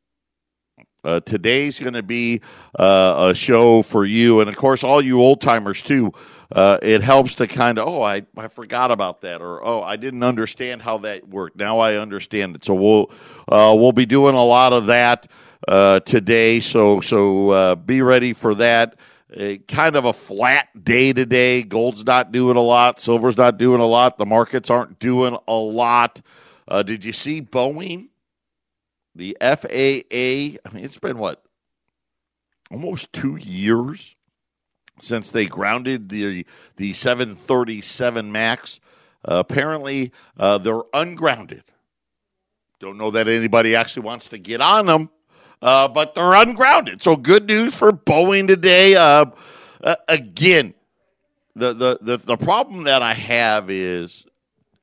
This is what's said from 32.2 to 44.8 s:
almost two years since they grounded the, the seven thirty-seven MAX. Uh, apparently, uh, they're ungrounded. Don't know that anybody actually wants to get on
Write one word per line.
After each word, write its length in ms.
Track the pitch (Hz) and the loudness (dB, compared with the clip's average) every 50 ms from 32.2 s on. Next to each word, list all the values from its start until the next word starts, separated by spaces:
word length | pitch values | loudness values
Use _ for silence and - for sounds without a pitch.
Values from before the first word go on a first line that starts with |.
| _ _ _ _ _ _ _ _ _ _ | _ _ _ _ _ _ _ _ _ _
almost 400 | - 117 165 180 190 123 - - | -16 -14 -12 -12 -12 -12 -14 -16
two 240 | - - - 135 147 | -12 -8 -8 -8 -8
years 800 | - - 101 90 92 98 107 113 117 123 135 156 202 - - _ _ _ _ _ _ _ _ _ _ _ _ _ _ _ _ _ _ | -10 -12 -12 -10 -4 -2 0 0 0 -2 -6 -12 -16 -20 -20 _ _ _ _ _ _ _ _ _ _ _ _ _ _ _ _ _ _
since 280 | - - 120 113 98 - | -12 -8 -8 -8 -8 -6
they 160 | - 117 104 | -4 -4 -4
grounded 640 | 92 - 85 98 101 110 123 127 131 131 123 104 95 | -4 -4 -6 -4 -4 -4 -4 -6 -6 -8 -8 -10 -10
the, 360 | 104 107 101 101 95 90 87 - _ _ _ _ _ | -10 -8 -6 -6 -8 -10 -12 -16 _ _ _ _ _
the 160 | - 98 101 92 | -10 -10 -10 -8
seven 420 | - - 123 123 120 127 110 101 | -4 -4 -2 -2 -2 -4 -8 -10
thirty-seven 960 | - _ - 135 127 123 113 113 104 98 - - - 127 123 117 113 107 104 | -10 _ -2 -2 -2 -2 -4 -8 -10 -12 -14 -8 -6 -6 -4 -4 -6 -8 -8
MAX. 480 | 104 107 113 113 117 - - - - - _ _ _ _ _ _ _ _ - | -6 -4 -4 -4 -4 -6 -10 -16 -20 -20 _ _ _ _ _ _ _ _ -8
Uh, 100 | - 82 | -4 -2
apparently, 800 | 90 90 - - 143 139 156 156 151 139 139 139 135 131 123 - _ _ _ _ | -2 -2 -2 -4 -4 -4 -4 -6 -8 -8 -8 -8 -8 -8 -8 -12 _ _ _ _
uh, 200 | - 101 98 104 101 | -4 -2 0 0 -2
they're 240 | 90 110 110 113 113 - - | -2 -4 -6 -6 -6 -6 -6
ungrounded. 720 | 143 160 175 175 156 160 151 127 113 95 - - - _ _ _ _ _ _ _ _ _ _ _ _ _ _ _ _ _ _ _ _ _ _ _ _ | -6 -6 -6 -8 -4 -4 -4 -4 -4 -8 -18 -20 -20 _ _ _ _ _ _ _ _ _ _ _ _ _ _ _ _ _ _ _ _ _ _ _ _
Don't 180 | 95 98 98 | -20 -18 -12
know 140 | 101 107 110 | -10 -8 -4
that 160 | 104 113 110 | -4 -2 -2
anybody 480 | 110 117 113 113 113 101 117 113 113 113 | 0 -2 -2 0 2 2 2 2 2 0
actually 280 | 113 117 - - - 110 | 0 -2 -4 -8 -12 -12
wants 260 | 107 117 117 - - | -12 -14 -14 -16 -20
to 80 | 117 | -20
get 240 | 107 90 98 117 117 | -18 -14 -10 -4 0
on 240 | 135 170 202 220 | 2 2 2 2